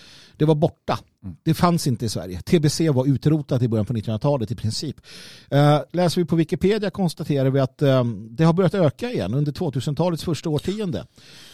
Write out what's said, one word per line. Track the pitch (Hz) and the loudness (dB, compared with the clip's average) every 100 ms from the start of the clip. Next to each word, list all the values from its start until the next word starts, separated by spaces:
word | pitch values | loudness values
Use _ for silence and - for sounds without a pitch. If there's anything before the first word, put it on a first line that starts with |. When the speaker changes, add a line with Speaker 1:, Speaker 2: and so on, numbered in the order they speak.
| - - - - | -20 -20 -14 -2
Speaker 1:
Det | |
var | 151 | 2
borta. | 156 - - - 151 - _ | 2 2 -2 -6 -6 -8 _
Speaker 2:
Mm. | 98 113 | -16 -8
Speaker 1:
Det | 160 | -2
fanns | 156 180 170 147 | 0 2 2 0
inte | 117 123 | -2 -4
i | |
Sverige. | - 87 90 | -6 -8 -10
T | - 180 | 0 2
B | 151 | 2
C | - 165 | 0 0
var | 127 135 | 2 2
utrotat | 135 151 156 139 131 | 2 2 0 0 -2
i | 120 | 0
början | 110 104 | 0 -2
på | |
nittonhundratalet | 117 117 110 147 143 107 | -4 -4 -2 0 -2 -2
i | 98 | -4
princip. | 110 110 151 - - - - - - | -4 -4 -8 -10 -16 -20 -20 -20 -2
Eh, | 139 147 147 - | 4 6 4 2
läser | 170 175 185 | 0 0 0
vi | |
på | 170 165 | 0 0
Wikipedia | 160 180 185 220 202 | 0 0 0 0 -2
konstaterar | - 180 - 151 143 131 | -2 -2 -2 -2 0 2
vi | 135 | 2
att, | 131 - | 0 0
ehm, | 139 131 120 101 110 | 2 4 2 -4 -8
det | 117 | 0
har | 160 | 2
börjat | 165 180 | 4 2
öka | 202 156 - 240 | 2 0 0 -4
igen | 208 92 | -4 -2
under | 131 147 | -2 -2
tvåtusentalets | - 175 131 151 143 175 160 | -2 -4 -4 -4 -2 0 -2
första | 180 165 170 | -4 -4 -2
årtionde. | 147 - 208 208 104 - _ - - - | -4 -4 -6 -4 -6 -8 _ -20 -20 -20